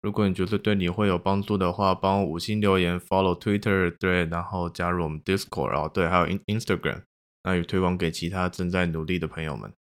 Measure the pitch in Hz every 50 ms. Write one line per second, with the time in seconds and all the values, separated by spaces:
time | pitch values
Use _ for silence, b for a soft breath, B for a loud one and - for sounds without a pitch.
0 | - 104 101 - 107 98 90 - 92 87 107 101 - 107 104 98 92 87 87 -
1 | 107 101 90 85 - 95 98 101 101 - 104 95 95 87 87 - 101 95 92 -
2 | - 95 98 98 98 78 78 85 - - 107 107 104 101 95 95 90 87 87 90
3 | - - 95 95 95 92 87 - - 107 101 101 - 110 98 95 92 87 85 _
4 | - 92 90 90 87 82 85 85 87 - 98 92 87 85 82 - 87 87 90 90
5 | 82 78 78 76 - - 95 98 - - - - 69 - - 73 73 80 - 98
6 | 87 82 92 90 85 80 92 101 - - 104 110 - - 98 85 - 73 - -
7 | - _ _ _ _ _ _ _ _ 90 92 87 85 - - 92 92 90 90 90
8 | 90 82 82 - 85 85 95 92 90 90 - - 92 87 90 92 90 87 80 80
9 | 80 78 92 87 82 78 - 82 80 78 71 55 50 52 - _